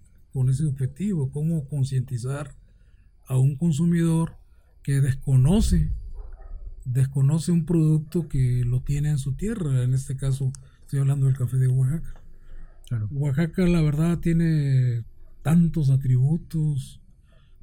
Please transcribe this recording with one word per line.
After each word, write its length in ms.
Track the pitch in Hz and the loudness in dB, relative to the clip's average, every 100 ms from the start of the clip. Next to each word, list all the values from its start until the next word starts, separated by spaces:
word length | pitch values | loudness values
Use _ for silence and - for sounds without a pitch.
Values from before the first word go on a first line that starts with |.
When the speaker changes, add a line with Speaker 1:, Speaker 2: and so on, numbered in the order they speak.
| - - - | -20 -20 -10
Speaker 1:
con 160 | 135 127 | -2 0
ese 160 | 135 156 | 2 0
objetivo, 640 | 131 131 - 202 175 131 | -2 -4 -4 -2 -2 -2
cómo 360 | 143 156 165 139 | -2 -2 -2 -2
concientizar 840 | 147 131 131 113 120 127 139 147 - - _ - - _ _ - | -4 -2 -2 -4 -6 -6 -8 -10 -16 -20 _ -20 -20 _ _ -2
a 100 | 131 | 2
un 180 | 135 135 | 2 2
consumidor 800 | 170 139 170 170 165 165 165 - - - _ _ | 0 2 2 4 2 2 -2 -6 -20 -20 _ _
que 180 | - 139 | -2 0
desconoce, 880 | 139 - - 131 135 202 214 175 156 - - - - - - - - - 131 | 0 -2 2 4 6 4 4 4 2 -2 -8 -12 -14 -16 -14 -12 -12 -12 -4
desconoce 680 | 127 131 139 135 160 180 | 0 0 2 2 2 2
un 140 | 170 156 | 0 2
producto 640 | 170 156 156 156 175 156 | 2 4 2 0 -6 -4
que 340 | 139 127 123 123 | 0 0 0 0
lo 160 | 127 | 0
tiene 280 | 135 143 151 | -2 -2 0
en 80 | 147 | -2
su 160 | 135 131 | -4 -4
tierra. 480 | 202 226 156 131 | -4 -4 -2 0
En 100 | 123 | 0
este 220 | 131 - 131 | 0 -2 -4
caso, 360 | 139 131 131 - - - | -2 -2 -2 -6 -14 -20
estoy 180 | - 139 | -6 -2
hablando 260 | 135 143 135 | 0 2 2
del 120 | 127 | 0
café 200 | 120 131 | 0 0
de 100 | 127 | 2
Oaxaca. 460 | 131 131 165 - - - - - - - - - | 2 0 -2 -6 -12 -16 -20 -16 -14 -14 -18 -8
Speaker 2:
Claro. 200 | 117 107 | -6 -4
Speaker 1:
Oaxaca, 540 | 139 147 135 170 - 175 | -4 -2 0 -2 2 2
la 140 | 170 | 4
verdad, 380 | 151 143 165 165 | 2 2 0 0
tiene 840 | 170 165 165 156 139 131 123 117 - - - - | 0 2 2 2 2 2 2 -2 -6 -16 -20 -8
tantos 460 | 135 170 165 160 135 | 2 4 4 2 2
atributos, 1120 | 135 135 127 135 165 - 160 151 139 131 - - - _ - _ - | 2 2 2 2 0 -2 -2 -2 -2 -8 -14 -20 -20 _ -20 _ -20